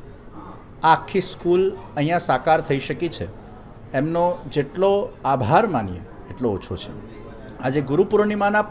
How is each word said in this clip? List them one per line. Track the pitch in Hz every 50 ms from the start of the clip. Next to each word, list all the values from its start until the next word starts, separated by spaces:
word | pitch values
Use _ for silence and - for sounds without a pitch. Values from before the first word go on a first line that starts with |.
| - - - - - - - - - - - - - - - - -
આ | 160 160
આખી | 151 - - - 196 180
સ્કૂલ | - - - - 175 175 180 190 190 - - - - -
અહીંયા | 151 143 156 170 175 - -
સાકાર | 143 127 - 160 156 - 127 -
થઈ | 143 139 131
શકી | - 151 143 175 170 151
છે, | - - - - - - - - - - - - - - - - 135
એમનો | 139 156 165 170 175 175 180 175 - - 113
જેટલો | 147 139 143 - 180 185 196 196 202 202 - - - - 135 139
આભાર | 135 127 101 131 208 226 226 165
માનીએ | 123 107 95 90 87 87 - - - - -
એટલો | 95 - 127 117 101
ઓછો | 92 - - 98 87 -
છે. | - - - - - - - - - - - - - - - -
આજે | 131 135 151 143 127
ગુરુ | 139 156 202 -
પૂર્ણિમાના | 214 208 208 208 214 208 202 202 208 214 208 208